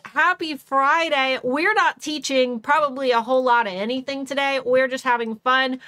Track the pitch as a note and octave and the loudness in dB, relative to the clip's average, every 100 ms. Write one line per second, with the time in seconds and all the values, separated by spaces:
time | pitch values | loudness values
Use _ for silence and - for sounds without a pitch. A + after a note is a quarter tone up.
0 | - C#4+ E4 F4+ E4 C#4 - C4+ C4+ D#4+ | -8 0 2 0 -4 -8 -2 0 2 2
1 | E4 C#4+ C4 C4 B3 C4 F4+ G#4+ E4+ - | 2 0 0 -2 -2 0 2 2 0 -2
2 | - D4+ - C4+ B3+ A#3+ A3 D4+ D4 B3+ | -8 -8 -2 0 0 -2 0 2 2 -2
3 | C4 A#3+ A#3 C4 B3+ A#3 A3+ F#3 G#3+ C4 | 0 0 2 0 4 2 2 -4 -4 -4
4 | C4 C#4 C4+ C#4 C#4 C4+ B3+ B3+ B3+ C4 | -6 -8 -6 -2 -2 -2 0 2 2 -2
5 | C4 A#3+ A3+ A3 - C4 C4 B3+ | 0 0 -2 -4 0 2 2 -4